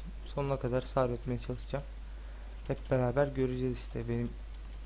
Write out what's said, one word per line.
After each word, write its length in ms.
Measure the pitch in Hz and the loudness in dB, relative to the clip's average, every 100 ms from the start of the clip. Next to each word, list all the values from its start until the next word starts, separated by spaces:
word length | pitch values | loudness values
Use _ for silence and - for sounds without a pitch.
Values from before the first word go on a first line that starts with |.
| - - - | -8 -8 -4
Sonuna 320 | - 139 135 | -2 2 2
kadar 220 | 123 127 | 2 2
sabretmeye 600 | - 139 127 120 127 120 | 2 4 4 2 0 -2
çalışacağım. 440 | - 123 - 143 - - - - - - - - - | -2 -6 -4 -4 -4 -8 -8 -8 -10 -10 -10 -6 -2
Hep 240 | 135 - | -2 2
beraber 360 | 131 123 127 143 | 4 6 6 4
göreceğiz 520 | 131 127 127 127 120 | 4 2 2 0 0
işte 300 | - 117 117 | -4 -4 0
benim, 220 | 117 120 - - - - - | 0 0 -4 -10 -10 -8 -8